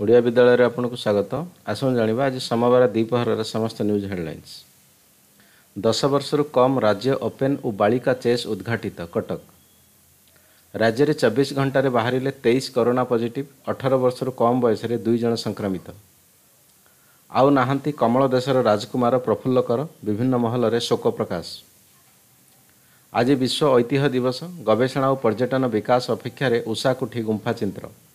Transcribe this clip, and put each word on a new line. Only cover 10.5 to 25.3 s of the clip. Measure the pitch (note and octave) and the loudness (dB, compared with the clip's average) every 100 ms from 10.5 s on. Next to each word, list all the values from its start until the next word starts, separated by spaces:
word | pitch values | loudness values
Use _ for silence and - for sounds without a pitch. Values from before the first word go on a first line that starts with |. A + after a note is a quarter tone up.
| _ _ | _ _
ରାଜ୍ୟରେ | G2+ A2+ A2+ D3 | -2 0 2 0
ଚବିଶ | D3+ A#2+ A2 C3+ | 2 2 2 0
ଘଣ୍ଟାରେ | C#3 C3+ C3+ C3+ | 0 0 2 2
ବାହାରିଲେ | A#2+ A#2 B2+ C3+ | 0 0 -2 -4
ତେଇଶ | C3+ A#2 C3 C3+ | -2 0 0 0
କରୋନା | - A#2 B2 | 0 2 2
ପଜିଟିଭ, | B2 A#2+ A#2 B2+ C#3 - - | 0 0 -2 -6 -10 -10 -8
ଅଠର | A2 C3+ C3 | -6 0 2
ବର୍ଷରୁ | B2+ B2 B2+ | 2 0 -4
କମ୍ | - A#2 B2 | 0 0 2
ବୟସରେ | A#2+ G#2 A2+ A#2 | 2 0 -2 -4
ଦୁଇ | G#2+ A#2 | 0 0
ଜଣ | A#2 | 0
ସଂକ୍ରମିତ। | A2+ A2+ G2 G2+ F2+ - G#2 - _ _ _ _ _ _ _ _ _ _ _ _ | -2 -4 -6 -4 -6 -10 -20 -20 _ _ _ _ _ _ _ _ _ _ _ _
ଆଉ | A2+ C#3 | 2 4
ନାହାନ୍ତି | C#3 B2+ C#3 D3+ | 4 2 -2 -4
କମଳ | C#3+ A2+ B2 C3+ | 0 2 2 2
ଦେଶର | B2+ C3 C3 | 2 2 2
ରାଜକୁମାର | A2+ G#2 A2 B2+ A#2+ B2+ | 4 2 0 -2 0 0
ପ୍ରଫୁଲ୍ଲକର, | A#2 G#2+ C3 B2+ B2 A#2+ D#3+ - | 0 -2 0 0 2 -2 -4 -8
ବିଭିନ୍ନ | G#2 G#2 B2+ B2 | -6 -2 0 0
ମହଲରେ | A#2 B2 A2+ A#2 | 0 0 0 0
ଶୋକ | - A#2 A#2+ | 0 -2 0
ପ୍ରକାଶ। | - B2 F2+ - - - _ _ _ _ _ _ _ _ _ _ _ _ _ _ | -2 -4 -6 -8 -16 -20 _ _ _ _ _ _ _ _ _ _ _ _ _ _
ଆଜି | G#2+ A#2+ | 0 2
ବିଶ୍ୱ | C#3 B2+ - D3+ | 2 0 0 4
ଐତିହ୍ୟ | B2+ A#2+ C#3 C#3 | 4 4 0 0
ଦିବସ, | B2 B2 B2+ E3+ E3+ | 0 -2 -4 -8 -6
ଗବେଷଣା | G#2+ A2 C3 C#3+ C3+ | 0 2 2 0 0
ଓ | C3+ | 0
ପର୍ଯ୍ୟଟନ | A2+ | 0